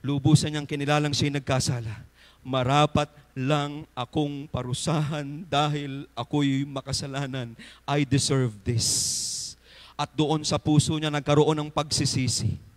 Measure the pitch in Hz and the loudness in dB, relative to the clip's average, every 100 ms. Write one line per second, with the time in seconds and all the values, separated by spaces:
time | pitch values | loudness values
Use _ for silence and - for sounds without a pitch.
0 | 127 143 147 151 156 151 143 147 143 147 | -2 2 6 6 6 -4 -6 -4 2 2
1 | 151 135 147 143 135 131 - 123 113 104 | 2 0 0 -2 0 0 0 -2 -6 -12
2 | - _ - _ 131 131 123 143 151 156 | -16 _ -20 _ -4 -2 4 4 4 2
3 | 147 - - 135 131 151 143 147 156 - | -2 -8 -14 -6 0 0 0 -8 -12 -10
4 | 123 160 147 143 151 127 123 123 - 156 | -4 -2 -2 -4 -8 -8 -6 -4 -2 0
5 | 151 156 143 147 175 143 147 147 143 135 | 0 -4 -6 -10 -2 0 2 -2 -6 -10
6 | - - 120 147 139 135 139 135 139 139 | -10 -10 -2 2 2 2 -2 -6 -6 -6
7 | 143 135 139 131 117 113 - - - 147 | -4 -6 -6 -6 -8 -12 -20 -14 -2 0
8 | 139 135 - 135 127 104 - 117 - - | 2 2 2 2 2 -2 -2 0 0 0
9 | - - - - - - - - - - | -2 -4 -4 -8 -10 -14 -20 -20 -16 -8
10 | 147 - 151 156 147 151 147 151 - 156 | -6 0 2 2 0 0 2 2 2 -2
11 | 156 147 139 147 147 156 151 151 147 - | -2 -2 2 4 4 2 -2 -4 -2 -2
12 | 139 139 123 - 107 - - | 0 0 -2 -2 -2 -4 -12